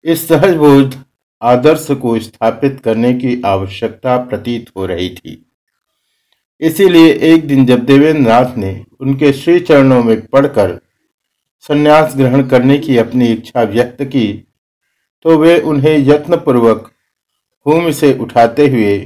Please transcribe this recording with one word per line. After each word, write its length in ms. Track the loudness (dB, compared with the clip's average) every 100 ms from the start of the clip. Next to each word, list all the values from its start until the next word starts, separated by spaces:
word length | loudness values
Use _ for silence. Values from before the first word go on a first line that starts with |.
इस 220 | -4 -6 0
सहजबोध 640 | 0 2 2 4 4 2 -6 -20 _ _ _
आदर्श 440 | 0 2 2 -2 -4
को 260 | -6 -4 -6
स्थापित 600 | -8 _ -4 -2 -6 -4
करने 320 | -6 -2 -2
की 260 | -2 -4 -4 -4
आवश्यकता 720 | -4 -6 -8 -10 -8 -4 -4
प्रतीत 500 | -4 -10 -8 -10 -10 -12
हो 100 | -8
रही 220 | -6 -8
थी। 240 | -10 -20 -20 _ _ _ _ _ _ _ _ _ _ _ _
इसीलिए 520 | -4 0 2 6 4 4
एक 220 | 2 2 2
दिन 200 | 0 2
जब 180 | 2
देवेंद्र 360 | 2 2 4 2
नाथ 360 | 2 2 0 -4
ने 160 | -8 -10 -16 _
उनके 320 | -6 0 0
श्री 280 | 0 0 0
चरणों 420 | 2 2 4 2
में 240 | 2 -2 0
पड़कर 500 | 0 0 -2 -2 -4 _ _ _ _ _ _ _ _
संन्यास 520 | -4 0 4 2 2 0
ग्रहण 300 | 0 0 0
करने 300 | 0 2 0
की 180 | 0 -2
अपनी 300 | 0 -2 -2
इच्छा 340 | -2 -6 -4
व्यक्त 380 | -2 -2 -4 -6
की, 280 | -6 -4 -4 -6 _ _ _ _ _ _ _ _
तो 140 | 0 2
वे 200 | 4 2
उन्हें 360 | 0 -2 0 0
यत्नपूर्वक 920 | 2 0 0 -4 0 0 2 0 -6 _ _ _ _ _ _ _ -2
भूमि 260 | -2 -2
से 200 | 0 0 0
उठाते 500 | -2 0 0 2 0
हुए 300 | 2 -2 -2